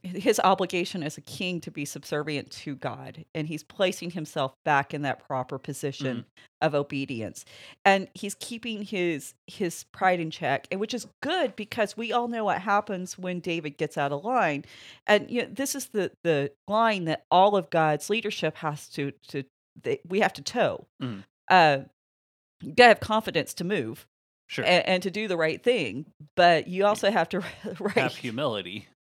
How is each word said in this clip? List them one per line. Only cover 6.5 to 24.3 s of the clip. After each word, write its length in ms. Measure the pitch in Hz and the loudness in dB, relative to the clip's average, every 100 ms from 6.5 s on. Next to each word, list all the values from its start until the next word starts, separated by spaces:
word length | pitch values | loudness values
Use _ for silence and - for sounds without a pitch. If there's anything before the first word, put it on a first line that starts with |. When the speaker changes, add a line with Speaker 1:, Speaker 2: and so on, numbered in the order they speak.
| _ | _
Speaker 1:
of 140 | 160 143 | 0 0
obedience, 680 | 143 139 135 117 107 - - - - - | -2 -6 -6 -6 -8 -10 -20 -20 -20 2
and 240 | 196 196 - | 4 4 0
he's 220 | - 202 - | -10 -10 -8
keeping 480 | - 233 240 214 | -10 -8 -8 -8
his, 500 | 208 196 175 147 - _ - | -6 0 0 0 -6 _ -20
his 380 | - 175 - - | -4 -4 -4 -16
pride 280 | - 185 180 | 0 2 2
in 100 | 160 | -2
check, 360 | - 143 135 - | -4 -2 -2 -4
and 80 | 190 | -6
which 140 | 220 | -4
is 140 | 226 - _ | -6 -10 _
good 340 | 277 359 262 - | -4 -2 -2 -4
because 420 | 208 240 208 - | -10 -4 -4 -4
we 140 | 233 | -2
all 140 | 240 240 | -2 -2
know 180 | 233 208 | -2 0
what 160 | 180 | 0
happens 560 | 202 202 208 190 185 - | 0 0 0 -8 -8 -8
when 220 | 180 180 | -6 -6
David 380 | 175 165 156 143 | -4 -4 -6 -4
gets 200 | 151 - | -4 -2
out 140 | 143 | -2
of 120 | 143 | -2
line. 420 | 214 254 175 143 - - - - - | -2 0 2 0 -8 -20 -20 -10 2
And, 220 | 208 - | 2 4
you 100 | 240 | -4
know, 80 | - | -4
this 220 | - 277 277 | -6 -6 -6
is 120 | - | -6
the, 240 | 214 180 _ | -4 -4 _
the 280 | 170 147 143 _ - | 0 2 0 _ -2
line 380 | 208 226 202 165 | 2 2 2 -2
that 200 | 156 _ | -4 _
all 240 | 180 202 196 | 6 6 6
of 120 | 165 | 2
God's 380 | 165 156 151 - | 2 4 2 0
leadership 480 | 220 214 - 160 - | -2 -2 -2 -4 -2
has 300 | 156 147 - | -6 -6 -10
to, 220 | - 139 - - | -6 -6 -8 -10
to, 140 | 147 135 _ _ - | -10 -10 _ _ -8
they, 180 | 123 - 165 | -4 -4 -2
we 120 | 190 | 0
have 140 | 165 | 0
to 80 | - | -2
toe. 420 | - 247 160 90 - _ | -6 0 0 0 -12 _
Speaker 2:
Mm-hmm. 200 | 131 101 - _ - | -8 -8 -14 _ 4
Speaker 1:
Uh, 300 | 185 160 139 - _ _ _ _ _ _ _ | 6 8 4 -4 _ _ _ _ _ _ _
you 120 | - | -4
gotta 160 | 156 240 | 8 8
have 100 | 202 | 8
confidence 540 | - 214 214 170 - - | 2 -2 0 -4 -4 -6
to 80 | |
move 420 | 175 202 113 127 - _ _ | -2 -2 -4 -10 -18 _ _